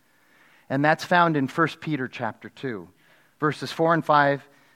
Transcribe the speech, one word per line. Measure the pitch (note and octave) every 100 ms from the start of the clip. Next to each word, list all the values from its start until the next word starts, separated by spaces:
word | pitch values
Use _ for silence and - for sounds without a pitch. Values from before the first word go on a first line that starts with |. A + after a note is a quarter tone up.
| _ _ _ _ _ _ -
And | C3+
that's | D3+ D#3+ -
found | F3 E3+ D3+
in | C3
First | - D#3 -
Peter | D#3+ C#3+ B2
chapter | - A2+ - G#2+
two, | - C3+ G#2 E2 _ _ _ _ _
verses | D3+ - C3
four | - E3
and | E3
five, | - D3 C#3+ C#3 - _ _